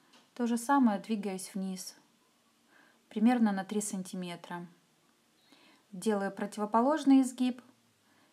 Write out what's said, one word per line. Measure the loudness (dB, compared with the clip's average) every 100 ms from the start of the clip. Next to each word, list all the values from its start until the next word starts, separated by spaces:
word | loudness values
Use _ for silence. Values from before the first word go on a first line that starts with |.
| _ _ _
То | -4 -2
же | 0
самое | 2 4 4 2
двигаюсь | -2 -4 -4 -6 -8
вниз, | -6 -6 -8 -12 -18 _ _ _ _ _ _ _ _ _ _ _
примерно | 2 4 4 2
на | 0
три | -4 -4
сантиметра. | -4 -6 -8 -8 -8 -10 -12 -12 -12 _ _ _ _ _ _ _ _ _ _ _ _
Делаю | -6 -2 0 -2
противоположный | -6 -8 -6 0 2 2 2 6 6
изгиб | 4 0 -4 -4 -12 _ _ _ _ _ _